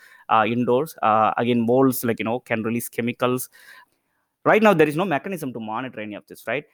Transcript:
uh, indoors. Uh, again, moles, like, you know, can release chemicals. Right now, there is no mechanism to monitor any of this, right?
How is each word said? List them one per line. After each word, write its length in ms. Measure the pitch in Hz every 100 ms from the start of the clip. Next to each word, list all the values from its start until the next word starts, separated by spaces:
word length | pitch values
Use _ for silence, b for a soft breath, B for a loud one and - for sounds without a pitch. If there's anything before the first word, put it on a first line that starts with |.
| b b -
uh, 140 | 113 107
indoors. 500 | 120 123 123 160 -
Uh, 300 | 110 110 107 -
again, 240 | 120 120
moles, 420 | 113 127 135 123
like, 160 | 117 107
you 60 |
know, 160 | 110 123
can 220 | - 117
release 260 | 110 117 -
chemicals. 600 | - 120 117 123 127 - B B B B _ _ _ _ _
Right 180 | 147 196
now, 120 | 220
there 140 | 180 151
is 80 | 147
no 80 |
mechanism 480 | 175 139 190 185 143
to 80 | 117
monitor 400 | 110 110 131 113
any 140 | 107
of 120 | 98 -
this, 200 | - -
right? 160 | 127 -